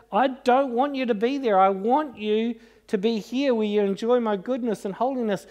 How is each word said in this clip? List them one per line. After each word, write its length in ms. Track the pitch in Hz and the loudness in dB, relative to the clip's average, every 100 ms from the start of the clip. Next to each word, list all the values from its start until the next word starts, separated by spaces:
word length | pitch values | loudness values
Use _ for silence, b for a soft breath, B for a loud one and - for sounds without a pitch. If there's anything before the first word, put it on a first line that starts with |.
| B | B
"I 160 | 202 269 | 0 0
don't 440 | 247 247 254 277 | 0 2 4 2
want 240 | 233 285 269 | 0 -2 -2
you 100 | 247 | -2
to 80 | |
be 240 | 208 233 277 | 0 0 0
there. 200 | 240 190 | 2 4
I 100 | 190 | 4
want 500 | 190 220 285 302 208 | 2 0 0 -2 -6
you 380 | 214 220 233 226 B B - | -2 0 0 -6 B B -6
to 100 | 202 | -2
be 220 | 226 220 | 0 -2
here 340 | - 247 277 | -4 -2 0
where 120 | 226 214 | 0 0
you 140 | 208 | 0
enjoy 380 | 202 196 226 247 | 0 -2 0 0
my 180 | 226 202 | 0 -4
goodness 480 | 240 254 233 190 | -4 -4 -4 -4
and 80 | 208 | -6
holiness. 540 | 180 254 254 220 180 - | -4 -2 -2 -2 -4 -6